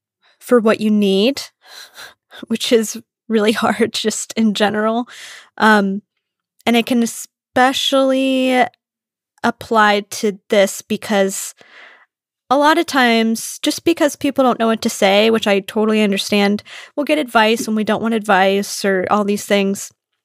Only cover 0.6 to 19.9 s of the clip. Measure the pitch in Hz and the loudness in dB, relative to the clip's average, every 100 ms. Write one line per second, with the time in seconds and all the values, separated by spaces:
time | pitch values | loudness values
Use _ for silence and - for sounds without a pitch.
0.6 | 220 - 214 208 202 190 226 285 - _ | 2 0 0 2 2 2 0 -2 -10 _
1.6 | _ - - - - _ _ - - 226 | _ -20 -20 -20 -20 _ _ -20 -8 -6
2.6 | - 226 214 220 - _ - 220 208 214 | 0 0 0 -8 -16 _ -4 0 0 0
3.6 | 226 214 226 - 220 - - - 220 196 | -2 0 -2 -2 -6 -6 -8 -2 0 0
4.6 | 208 214 220 233 247 - - - - - | -2 0 -2 -2 -6 -12 -20 -20 -20 -2
5.6 | 214 214 196 202 _ _ _ _ _ _ | 2 4 2 -4 _ _ _ _ _ _
6.6 | - 240 226 240 233 - - _ _ 254 | 0 0 2 0 -2 -6 -16 _ _ 0
7.6 | 254 269 - 269 269 262 269 262 254 254 | 2 2 -2 0 2 2 0 0 0 2
8.6 | - _ _ _ _ _ _ _ 233 - | 0 _ _ _ _ _ _ _ -6 -6
9.6 | - 226 208 208 202 - 214 190 - 214 | -2 2 4 2 -2 -6 -4 -6 -2 2
10.6 | 196 - - 214 - 202 196 190 - - | 2 0 -8 -8 -2 0 0 -2 -12 -16
11.6 | - - - - _ _ _ _ - 269 | -20 -20 -20 -20 _ _ _ _ -2 2
12.6 | 294 320 330 277 247 226 226 226 - - | 4 2 0 2 2 4 2 -2 -6 -4
13.6 | 294 - - 330 294 - 285 269 254 226 | -4 -2 -2 2 0 0 -4 0 0 2
14.6 | 226 220 226 - 196 202 226 226 214 196 | 0 0 -4 0 2 4 2 2 0 0
15.6 | 196 220 220 214 208 196 - 208 202 208 | -2 -2 0 2 0 -2 -2 0 2 0
16.6 | - - - - 294 302 247 233 220 226 | -6 -20 -12 -6 -2 0 0 2 2 0
17.6 | - 220 208 208 226 226 208 190 196 196 | -2 -4 -2 -2 -2 -4 0 2 4 0
18.6 | 202 - 196 190 - 208 202 208 - 202 | -4 -4 -2 -2 0 0 0 -4 -2 0
19.6 | 196 202 - | 0 -4 -10